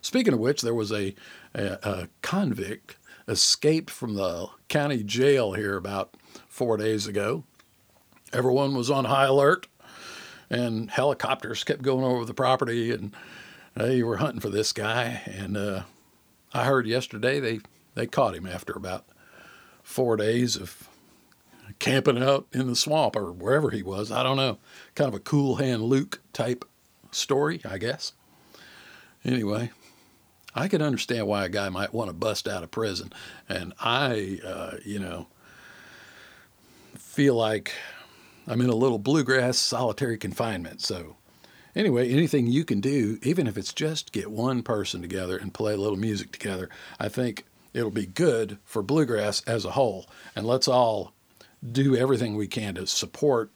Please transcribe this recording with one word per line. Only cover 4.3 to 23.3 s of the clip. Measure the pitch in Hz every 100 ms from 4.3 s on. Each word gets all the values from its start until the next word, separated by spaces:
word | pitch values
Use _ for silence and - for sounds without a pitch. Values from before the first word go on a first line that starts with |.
| 85 95 - _
county | - 147 131
jail | 104 110 135 139 110
here | 98 104 98
about | 95 101 95 - - - -
four | - 120 110
days | 107 110 101
ago. | 101 101 156 - _ _ _ _ _ _ _ -
Everyone | 123 127 127 139
was | 139 120
on | 139
high | 120 135 135
alert, | 135 143 180 - _ - - - - - - -
and | 120 120 110 113
helicopters | - 139 139 131 135 110 107
kept | - 151
going | 131 131
over | 131 123
the | 117
property, | 117 131 127 123 117 117
and | 117 104 - - - - - -
they | - 113 127
were | 117 101
hunting | 139 117
for | 104
this | 101 107
guy. | - 104 113 120 120 -
And, | 98 101 104
uh, | 101 95 92 _ _ _ _ _ _
I | -
heard | 120 135 113
yesterday | 120 127 110 120 143
they, | 123 113 - _ _
they | - 120
caught | - 120
him | 85 92
after | 90 -
about | - 95 92 - _ - - - - - -
four | - - 127 110
days | 107 117 123 104
of | 95 - - - _ _ _ _ _ - - -
camping | - 131 135 123
out | 131 139 -
in | 127 131
the | 120
swamp | - 156 123
or | 110 92